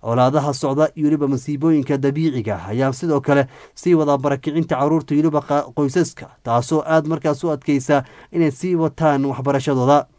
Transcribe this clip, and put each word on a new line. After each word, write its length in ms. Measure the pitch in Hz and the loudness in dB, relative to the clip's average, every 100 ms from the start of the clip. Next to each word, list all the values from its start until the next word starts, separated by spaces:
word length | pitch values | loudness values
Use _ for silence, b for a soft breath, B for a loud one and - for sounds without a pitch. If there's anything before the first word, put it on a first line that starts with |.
Colaadaha 480 | 107 117 127 147 143 | -2 2 2 2 -2
socda 340 | 139 139 139 156 | -2 -2 0 0
iyo 120 | - 151 | 0 0
weliba 200 | 151 143 | 0 0
masiibooyinka 680 | 131 139 143 160 156 131 139 | -2 -4 -2 2 2 0 0
dabiiciga 580 | 139 143 160 127 107 92 | 0 0 -2 -2 -4 -6
ah 80 | 90 | -6
ayaa 240 | 113 143 | -2 -2
sidoo 280 | - 170 147 | -2 -2 -2
kale 260 | 139 143 135 B B | 2 0 0 B B
sii 200 | - - | -8 2
wada 240 | 170 147 143 | 2 4 0
barakicinta 580 | 139 165 156 151 165 131 | 0 -2 -2 -4 -2 0
caruurta 380 | 143 160 139 | 0 0 0
iyo 80 | 147 | 0
weliba 160 | 160 147 | 2 0
qa-, 320 | 143 147 143 | 0 -2 -2
qoysaska, 560 | 127 143 180 165 - - - | -2 -2 0 -2 -4 -20 -14
taasoo 380 | - 117 123 156 156 | -2 -2 0 -2 2
aad 200 | 160 151 | 0 2
markaas 360 | 160 156 147 | -2 -2 -2
u 40 | 175 | -2
adkeysa 540 | 143 - 143 131 143 131 B B | -4 0 -2 2 0 0 B B
inay 180 | 170 160 | 0 0
sii 240 | 139 180 175 | 0 -2 0
wataan 480 | 160 139 160 143 | 0 0 0 2
waxbarashadooda. 840 | 139 131 131 139 135 135 127 143 - | 0 -2 -2 0 0 0 4 2 2